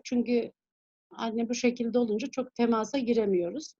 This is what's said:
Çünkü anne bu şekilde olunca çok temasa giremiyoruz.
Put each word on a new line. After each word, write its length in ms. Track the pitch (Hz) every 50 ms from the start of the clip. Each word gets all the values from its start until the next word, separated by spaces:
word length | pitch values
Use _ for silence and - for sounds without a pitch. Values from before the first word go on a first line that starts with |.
| -
Çünkü 480 | - 247 240 214 226 240 233 220 - - _ _ _ _ _ _ _ _ _ _ _
anne 380 | - - 226 226 214 233 233 226
bu 60 | 247
şekilde 440 | - - 240 240 240 233 233 202 247
olunca 280 | 240 220 208 220 285
çok 280 | 277 - 262 254 - -
temasa 440 | - 240 240 233 220 - - - 277
giremiyoruz. 760 | 247 226 233 226 214 202 190 180 170 175 202 294 311 - -